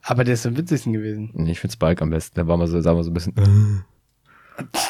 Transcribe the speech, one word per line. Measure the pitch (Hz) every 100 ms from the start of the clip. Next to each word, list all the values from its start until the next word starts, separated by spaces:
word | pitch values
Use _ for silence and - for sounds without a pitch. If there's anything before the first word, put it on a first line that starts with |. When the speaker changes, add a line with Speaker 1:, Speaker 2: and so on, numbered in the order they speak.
Speaker 1:
Aber | - 123 123
der |
ist | 117 120
am | 120
witzigsten | 175 147 -
gewesen. | 110 107 107 110
Speaker 2:
Nee, | - 80
ich | 85
find | -
Spike | - 80 87
am | 80
besten. | 80 - -
Der | 82
war | 85
mal | 85
so, | 85
sag | 82 85
mal |
so | 85
ein |
bisschen, | 85 90 -
äh. | 98 101 104 101 - _ _ _ _ _ _ - -
Speaker 1:
<laughs> | - -